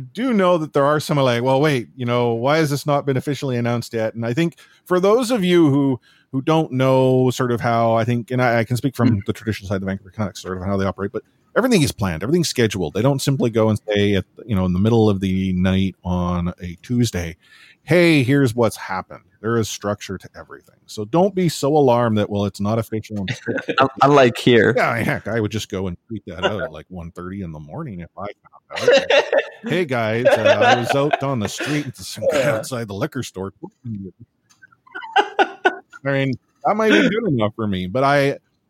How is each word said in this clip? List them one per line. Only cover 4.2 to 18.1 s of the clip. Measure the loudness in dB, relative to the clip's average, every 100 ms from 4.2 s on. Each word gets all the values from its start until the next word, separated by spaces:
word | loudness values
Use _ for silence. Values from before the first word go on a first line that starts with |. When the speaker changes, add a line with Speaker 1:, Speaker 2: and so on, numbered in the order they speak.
Speaker 1:
I | -4
think | 0 -2 -4 -20 _ -2
for | 2
those | 4 2 2
of | 0
you | 4 6 6
who, | 4 2 0 _ _ _
who | -4
don't | 0 2 2
know | 0 4 4 4 4 2
sort | 2 0
of | 0
how, | 0 2 2 2
I |
think, | 2 -2 -2
and | 0
I, | 2 2
I |
can | 0 -2
speak | -2 2
from | 2
Speaker 2:
Mm. | 2 -2
Speaker 1:
the |
traditional | -6 -4 -6 -4
side | -6
of |
the | -4
Vancouver | -6 -8
Canucks, | -8 -8 -8
sort | -10 -8
of |
how | -4 -2
they | -2
operate, | -2 -6
but | -8 -12 _ _
everything | 0 2 2
is | 2
planned, | -2 -4 -4
everything's | -2 0 0
scheduled. | 0 0 0 -4
They | 0
don't | 0 0
simply | -2 0 0
go | 2 2
and | 0 0
say, | 0 2
at, | 0 -2 -12 -4
you | -2
know, |
in | 0
the | 2
middle | 2 4 4
of | 2
the | 0 0 0
night | 0 2 2 0 -4
on | -4 -2 -2 -2 -4 -6
a | -12 -14
Tuesday, | -4 0 0 -2 -8 -10 _ -20 -20 _
"Hey, | 0 2 4